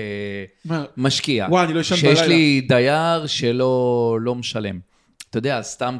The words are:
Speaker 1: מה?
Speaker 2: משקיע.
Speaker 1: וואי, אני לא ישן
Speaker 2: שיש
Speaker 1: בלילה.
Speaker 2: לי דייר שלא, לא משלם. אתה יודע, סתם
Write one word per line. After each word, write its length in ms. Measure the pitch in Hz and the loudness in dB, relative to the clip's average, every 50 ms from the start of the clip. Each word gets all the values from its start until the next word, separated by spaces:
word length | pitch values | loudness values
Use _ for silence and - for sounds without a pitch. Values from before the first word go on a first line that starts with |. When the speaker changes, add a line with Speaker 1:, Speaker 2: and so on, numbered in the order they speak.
| 110 104 101 101 104 101 101 101 98 - - _ _ | -6 -6 -6 -6 -6 -6 -8 -8 -10 -12 -16 _ _
Speaker 1:
מה? 200 | 156 165 160 143 - - | -6 -6 -6 -6 -8 -6
Speaker 2:
משקיע. 500 | 127 127 135 135 - - - 139 110 98 180 | -2 0 0 0 0 -2 -2 -2 -2 0 2
Speaker 1:
וואי, 140 | 170 185 175 | 2 2 2
אני 100 | 160 156 | 2 0
לא 60 | 165 | -2
ישן 160 | 156 - 180 | 0 0 0
Speaker 2:
שיש 220 | 175 147 139 143 160 | 2 4 4 4 4
Speaker 1:
בלילה. 80 | 165 | 4
Speaker 2:
לי 340 | 165 170 165 156 147 143 135 | 4 4 4 4 4 2 2
דייר 680 | 127 123 135 123 123 135 147 156 165 170 170 165 151 | 2 2 2 4 4 4 2 2 2 0 0 0 -2
שלא, 880 | 143 - - 123 117 117 123 131 131 127 127 123 123 120 120 117 117 113 113 | -4 -6 -2 -2 -2 0 2 2 2 2 2 2 2 2 2 2 0 0 0
לא 140 | 113 123 123 | -2 -2 -4
משלם. 460 | 123 117 - - 113 104 101 95 90 90 - _ _ _ _ _ _ - - | -4 -6 -6 -6 -6 -6 -6 -6 -8 -12 -16 _ _ _ _ _ _ -20 -8
אתה 80 | - 117 | -6 -4
יודע, 240 | 113 139 139 117 104 | -2 -2 -2 -4 -4
סתם 340 | - - - 127 123 127 123 | -8 -8 -6 -6 -6 -6 -6